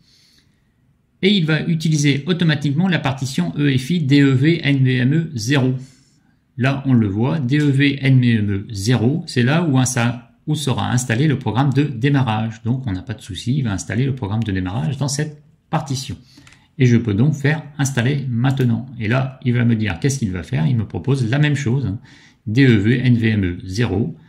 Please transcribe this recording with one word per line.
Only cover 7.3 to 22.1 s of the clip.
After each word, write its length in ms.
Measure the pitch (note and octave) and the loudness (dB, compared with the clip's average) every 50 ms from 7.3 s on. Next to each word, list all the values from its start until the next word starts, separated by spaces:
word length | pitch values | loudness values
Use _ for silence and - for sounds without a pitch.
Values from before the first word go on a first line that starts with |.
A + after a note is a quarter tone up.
| D#3+ E3 | 0 -2
D 180 | C3+ A#2+ C#3 D3+ | -2 0 0 2
E 120 | D3+ D3 | 2 2
V 300 | C3+ C3+ C#3+ C#3+ C#3 C#3 | 2 4 2 2 2 0
N 200 | C3+ C3+ C3+ C3 | 2 4 4 6
V 100 | B2 A#2+ A#2 | 6 4 4
M 160 | A2 G#2 G2+ | 2 2 0
E 160 | G2+ G2 G#2 - | -2 -2 -4 -6
zéro, 540 | A2+ G2 G2 A2+ B2+ A2+ - A#2+ D3 F3 - - | -8 -6 -2 0 0 2 2 2 0 -2 -4 -4
c'est 160 | - B2 A#2+ | -2 0 2
là 200 | B2 D3 E3 F3+ | 2 2 0 0
où 140 | E3 C3 C3 | 0 2 2
insta-, 540 | B2+ A#2+ - B2 A#2 A#2+ A#2+ B2 - - _ _ _ - | 0 0 0 0 0 -2 -2 -4 -10 -20 _ _ _ -6
où 80 | D3+ | -4
sera 360 | - - C3+ A#2 G2+ G2+ G2+ | -4 -2 -2 -2 -2 -2 -2
installé 360 | A2+ B2 - - A#2 A2+ D3 D#3+ | -2 -2 -2 -2 -2 0 0 0
le 100 | C3+ - | 0 -2
programme 360 | - A2+ G2+ A#2+ C#3 C#3+ A#2+ | -2 -2 -2 0 0 0 2
de 100 | C3+ D3 | 0 0
démarrage. 800 | C#3+ B2+ A2 A#2 C#3+ C#3+ C#3 B2 A2 A2 A2 A2+ A2+ G#2+ - - | -2 -2 -2 0 0 2 2 2 0 0 -2 -2 -4 -6 -6 -4
Donc, 240 | A2+ B2 C3 C3 G#2 | -4 -4 -4 -4 -6
on 60 | F#2+ | -6
n'a 80 | F2+ | -6
pas 120 | - - G#2+ | -6 -10 -12
de 80 | - | -12
souci, 360 | - - F#2 E2 - A#2 B2+ D#3 | -12 -14 -12 -8 -4 -4 -2 -2
il 60 | C3 | -2
va 100 | A2+ G2 | -2 -4
installer 320 | F2+ - - F#2+ G#2+ C3+ | -4 -6 -4 -4 -2 -2
le 100 | C#3 B2+ | -2 -2
programme 280 | - - F#2+ G#2 A2 A2+ | -4 -6 -4 -4 -4 -2
de 80 | A2 | -2
démarrage 460 | F#2+ F#2 F#2 F#2 F2 A#2+ D3+ D#3+ C3 - | -2 -4 -4 -4 -4 -4 -4 -4 -4 -4
dans 120 | D3 C#3+ | -4 -4
cette 340 | - - D3+ D#3 - - _ _ _ _ _ _ | -4 -4 -6 -6 -8 -14 _ _ _ _ _ _
partition. 480 | - D3+ C3+ - C3+ B2+ - - - - - _ _ - - - - - _ _ _ - | -6 -6 -4 -4 -8 -8 -8 -10 -12 -14 -16 _ _ -20 -20 -20 -20 -20 _ _ _ 2
Et 80 | B2+ | 2
je 100 | B2 A#2+ | 4 4
peux 180 | A2+ - A2+ G2+ | 2 2 0 0
donc 200 | G2 B2+ D#3 - | 0 2 0 0
faire 300 | - - C#3 D#3 D#3+ - - - - | 0 0 -2 -2 -2 -6 -8 -6 -4
installer 480 | C#3+ C3 - B2 A2+ C3 D3 D3 - C3+ | -4 -2 -2 0 0 0 -2 -2 -4 -4
maintenant. 560 | A#2 A2+ B2 C#3 C3 C3+ C3 A#2+ A2+ A2 - - - - | -2 -2 0 0 0 0 0 0 0 -2 -4 -8 -10 -6
Et 120 | A2+ G#2 | -2 0
là, 320 | A#2+ C3+ C3 C3+ - - - | 0 0 -2 -2 -6 -6 -2
il 100 | B2+ A#2+ | -2 0
va 120 | B2 A#2+ | 2 2
me 100 | A#2 A#2 | 2 2
dire 240 | G#2+ G#2+ G#2 F#2 E2 | 2 0 -2 -4 -2
qu'est-ce 200 | - C#3 C3 C3+ | -2 -2 -2 -2
qu'il 120 | C#3 F#2+ | -4 -4
va 120 | F#2 F#2 D#2+ | -4 -6 -6
faire. 220 | - - C#3 D#3+ | -4 -2 -2 0
Il 120 | D3 B2+ A2+ | 0 0 0
me 100 | G2+ - | -2 -4
propose 420 | - F2 D#2+ A#2+ C#3 C#3 B2 G#2 | -6 -6 -2 -2 0 0 0 0
la 80 | A2 C#3+ | 0 2
même 200 | D3+ D3+ D3 B2+ | 2 2 0 0
chose, 280 | - A2 A#2+ C#3+ C3 | -2 -2 -2 -2 -2
hein. 140 | G2 F#2+ A2+ - - | -4 -6 -6 -10 -16